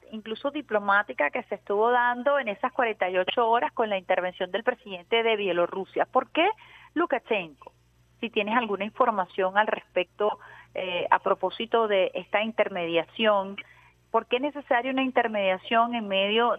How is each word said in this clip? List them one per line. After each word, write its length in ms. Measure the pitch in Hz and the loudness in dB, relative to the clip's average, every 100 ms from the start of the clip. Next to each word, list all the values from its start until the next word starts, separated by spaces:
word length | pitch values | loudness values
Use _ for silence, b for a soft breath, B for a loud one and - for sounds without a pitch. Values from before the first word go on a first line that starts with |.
| - | -12
incluso 400 | 220 220 220 285 | -14 -10 -6 -6
diplomática, 800 | 294 - 214 202 202 208 254 285 | -6 -4 -2 2 2 2 0 -2
que 140 | 254 | -2
se 120 | - 202 | -6 -8
estuvo 360 | - 202 233 | -2 2 4
dando 460 | 247 240 247 247 285 | 4 2 0 0 0
en 100 | 233 | -2
esas 240 | 196 247 | -4 -4
cuarenta 360 | - 233 214 185 | 0 -2 0 -2
y 80 | 185 | 0
ocho 300 | 180 - 226 | 0 0 2
horas 240 | 233 294 | 2 0
con 180 | - 220 | -2 -2
la 80 | 190 | -2
intervención 540 | 180 185 180 - 180 | 0 0 -2 -4 -4
del 120 | 196 | -2
presidente 600 | 240 240 208 180 170 233 | -2 -4 -6 -14 -2 0
de 120 | 226 214 | 2 2
Bielorrusia. 680 | 202 170 175 190 185 - 165 | 2 0 0 -2 -4 -2 0
¿Por 260 | 254 262 | 0 0
qué 180 | 302 370 440 B B B 302 | 2 0 0 B B B -2
Lukashenko? 760 | 339 240 - 214 170 135 - - _ _ _ _ | 0 -2 -2 -4 -4 -14 -20 -20 _ _ _ _
Si 100 | 226 | -6
tienes 280 | 220 208 240 | -4 0 0
alguna 260 | 226 190 | 0 -4
información 760 | 208 - 240 208 180 - 185 196 | -4 0 0 0 -4 -2 0 2
al 100 | 220 | 0
respecto, 720 | - - 180 180 - 208 - B B B | -2 -4 -4 -4 -2 -2 -2 B B B
eh, 340 | - 185 175 165 | -8 -4 -4 0
a 100 | 185 | 0
propósito 680 | 196 190 185 - 226 233 220 | 2 -2 -2 -6 -2 0 2
de 240 | 196 180 | 2 0
esta 300 | 185 180 208 | -2 -4 -2
intermediación, 1120 | 220 220 202 190 170 165 160 - 220 202 190 196 B B B _ _ | -2 -2 -2 -2 -2 -2 -2 0 2 2 -2 -10 B B B _ _
¿por 140 | 226 220 | -2 0
qué 100 | 247 | -2
es 40 | |
necesaria 500 | 285 285 - 247 262 | -2 -6 -2 0 0
una 120 | 262 | -2
intermediación 920 | 262 247 240 214 190 185 - 226 233 240 | 0 2 0 0 0 -2 0 2 2 -2
en 120 | 202 | -2
medio 500 | 190 202 220 240 | 0 2 2 2